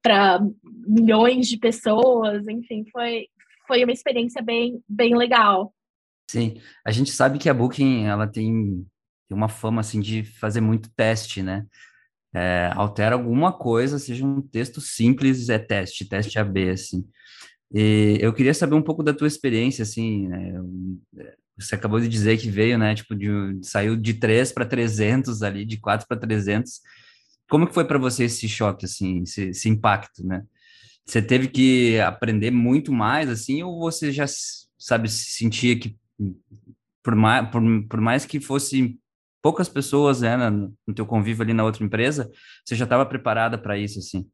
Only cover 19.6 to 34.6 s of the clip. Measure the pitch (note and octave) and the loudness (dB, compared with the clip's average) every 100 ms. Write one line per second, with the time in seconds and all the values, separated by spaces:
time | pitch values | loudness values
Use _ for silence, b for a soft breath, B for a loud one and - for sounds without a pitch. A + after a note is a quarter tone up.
19.6 | B2 B2 G#2+ A2+ A2+ G#2 F#2+ F2+ F2+ F2+ | 0 -2 -6 -4 -2 -2 -4 -6 -8 -10
20.6 | F2+ F#2 F#2 F#2 _ - - _ _ - | -10 -10 -10 -10 _ -20 -20 _ _ -16
21.6 | G2+ A2 G#2+ A2+ A#2 A2+ G#2+ A2 A2 G2+ | -8 -6 -2 0 0 0 2 2 0 2
22.6 | A2+ A#2+ G#2+ G#2+ - G#2+ G#2 G2+ G2 F#2+ | 2 4 2 0 -6 -6 -2 -2 -2 -6
23.6 | F#2 G2+ G#2+ A2+ A2 A2 A2+ A2+ C3 - | -4 -2 0 0 -2 0 2 2 2 -4
24.6 | A2+ B2 A#2 G#2+ G#2+ B2+ C3 A2+ G#2 G2 | -4 -2 -2 0 2 2 0 -4 -4 -4
25.6 | A2 G#2+ G2+ G#2+ - A2+ A2 G#2+ G2 G#2+ | -8 -6 -2 -2 -2 -6 -2 -2 0 -2
26.6 | B3 - b b b b b b _ D3+ | -2 -12 b b b b b b _ 2
27.6 | E3+ F3 - C#3+ B2+ A#2 A#2 A2+ A2 - | 4 0 0 0 0 0 -2 -2 -6 -2
28.6 | G#2+ G2 F#2 - F#2+ F2+ F2 - F#2+ F#2 | -2 -2 -10 -6 -4 -4 -6 -6 -8 -4
29.6 | A2 G#2+ A2 G2 - - F#2 F#2 G#2 b | 0 2 2 0 -4 -12 -8 -8 -10 b
30.6 | b b b b - A#2 A2 B2+ C3 B2+ | b b b b -4 -2 2 0 2 2
31.6 | C3 B2+ A#2+ A2 F2+ - A2+ G#2+ A2 B2 | 4 6 4 4 0 -2 -2 0 2 2
32.6 | A#2+ C#3 D3+ B2+ A2 D3 D3 A2 A#2+ C#3+ | 4 2 0 0 2 0 -2 -4 -4 -4
33.6 | F3+ E3+ E3 D#3+ D3+ C#3 C#3 - - - | -4 -6 -6 -4 -4 -2 -4 -6 -12 -14